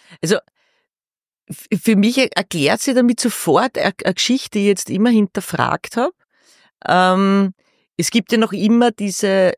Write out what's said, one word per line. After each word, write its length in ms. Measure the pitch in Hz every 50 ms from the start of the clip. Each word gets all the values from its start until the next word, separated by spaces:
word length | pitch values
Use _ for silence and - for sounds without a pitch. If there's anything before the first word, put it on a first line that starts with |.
| _ _ - -
Also, 160 | - 160 208 - - _ _ _ _ _ _ _ _ _ _ _ _ _ _ _ _ _ _ _ _ -
f-, 320 | 156 - - - 214 180
für 140 | - - 220
mich 220 | 196 202 233 247 269
er-, 180 | 254 - -
erklärt 460 | - 202 - - 165 139 143 208 -
sich 140 | - 277 254
damit 240 | 254 240 240 233 -
sofort 580 | - 233 - - - 175 143 170 240 262 - -
eine, 160 | - 202 - - -
eine 100 | - 185
Geschichte, 460 | - - - 240 269 - - - 208
die 60 | 196
ich 20 | 202
jetzt 220 | 196 - - -
immer 200 | - 190 214 247
hinterfragt 880 | 233 220 208 190 - 202 - - - - - - - - - - - 233
hab. 140 | 254 339 370 _ _ _ _ _ _ _ _ _ _ _ _ _ - -
Ähm, 680 | 170 180 185 185 185 190 196 196 196 196 196 190 - _ _ _ _ _ _ _ _ -
es 140 | 165 -
gibt 200 | - 226 - -
ja 60 | 240 226
noch 160 | 226 - 196
immer 380 | 202 - 214 233 233 247 240
diese, 640 | 220 - 208 202 180 - - 196 190 190 185 185 -